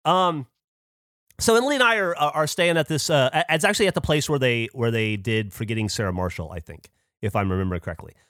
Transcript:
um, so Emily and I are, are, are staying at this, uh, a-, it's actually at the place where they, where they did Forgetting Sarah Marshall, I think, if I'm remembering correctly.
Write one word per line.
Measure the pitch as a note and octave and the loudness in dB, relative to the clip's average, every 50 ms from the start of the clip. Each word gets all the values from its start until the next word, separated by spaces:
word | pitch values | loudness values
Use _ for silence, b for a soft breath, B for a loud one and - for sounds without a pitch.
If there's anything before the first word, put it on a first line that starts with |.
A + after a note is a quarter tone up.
| - | 0
um, | D#3 F3 F#3 F#3 F3 E3 D3 C3 - _ _ _ _ _ _ _ _ _ _ _ _ _ _ _ _ _ - | 2 4 4 4 2 0 -2 -6 -10 _ _ _ _ _ _ _ _ _ _ _ _ _ _ _ _ _ -2
so | - A#3 A3+ | 2 2 4
Emily | A#3 B3 C#4 D4 | 4 4 2 2
and | C4+ B3+ | 2 4
I | A#3 A3+ | 2 2
are, | G#3+ G3 F3 E3+ | 2 0 -2 0
are, | - D3 D3 | 0 0 0
are | - D#3 D#3 | 0 0 -2
staying | D3 - - F3 F3 E3+ | 0 0 0 2 2 2
at | E3 D3+ - | 2 0 0
this, | D#3 C#3+ - - | -2 -2 0 2
uh, | E3 C#3 - C3 | 2 2 2 2
a-, | - - E3+ - D#3+ | 2 0 0 0 0
it's | D#3+ D3 | 2 2
actually | G3+ G#3 - G#3+ | 2 2 2 2
at | F#3+ - | 2 2
the | F3+ | 0
place | - - D3+ D3+ C#3 - | 0 0 0 0 0 0
where | D3+ C#3 | 0 2
they, | C3 B2+ A#2+ A#2 A2+ A2+ - | 2 2 2 0 -2 -4 -4
where | C3+ A#2 A#2 | -2 0 0
they | A#2 A2+ A2 G#2+ G#2+ | 0 0 0 0 -2
did | G2+ F#2+ A#2 A2+ A2 G#2+ G2+ - | -2 -2 -2 0 0 -2 -4 -6
Forgetting | - A2+ G#2 A2+ A2 G#2+ | -8 -6 -4 -2 -2 -2
Sarah | G#2 - - A2 F#2+ | -2 -2 -2 -2 -2
Marshall, | F2+ F2+ F2+ F2+ - - E2 D#2+ | -2 -2 -4 -4 -4 -6 -10 -10
I | - F2 | -10 -12
think, | - - D#2+ E2+ - - _ _ _ _ _ _ | -14 -14 -16 -20 -20 -20 _ _ _ _ _ _
if | - G#2+ - | -4 -2 0
I'm | A2 G2+ F#2+ | 0 0 0
remembering | F#2 F#2 F#2+ F#2 F2+ F2 | 0 0 0 -2 -4 -4
correctly. | - F2 E2 - - - - _ _ | -6 -8 -12 -12 -14 -18 -20 _ _